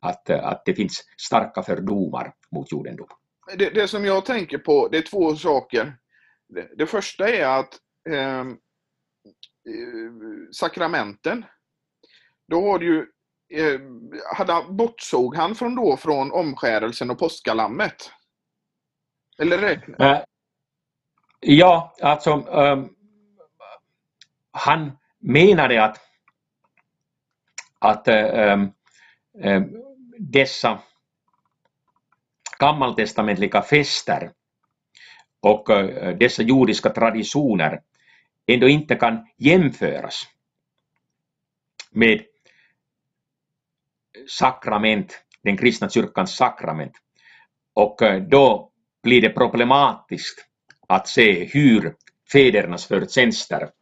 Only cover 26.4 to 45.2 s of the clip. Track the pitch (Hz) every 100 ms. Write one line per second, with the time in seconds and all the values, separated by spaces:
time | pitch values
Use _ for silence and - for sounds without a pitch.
26.4 | _ _ _ _ _ _ _ _ _ _
27.4 | _ - - _ 104 104 - 110 107 117
28.4 | 104 101 98 - _ _ _ _ _ 208
29.4 | 196 196 196 220 269 - - 226 151 135
30.4 | 135 - 117 101 - _ _ _ _ _
31.4 | _ _ _ _ _ _ _ _ _ _
32.4 | - - 139 151 123 110 104 - 107 95
33.4 | 98 104 - 147 139 - - 80 87 -
34.4 | _ _ _ _ _ _ - _ _ _
35.4 | 104 104 - 101 95 - 92 90 120 -
36.4 | 113 131 120 104 117 110 113 110 101 143
37.4 | 139 95 78 76 _ _ _ _ _ _
38.4 | - 123 127 151 151 - 117 113 - -
39.4 | 135 185 139 - 80 71 - - - _
40.4 | _ _ _ _ _ _ _ _ _ _
41.4 | _ _ _ - - 110 113 107 - _
42.4 | _ _ _ _ _ _ _ _ _ _
43.4 | _ _ _ _ _ _ _ 110 139 -
44.4 | 131 - - 104 110 104 92 -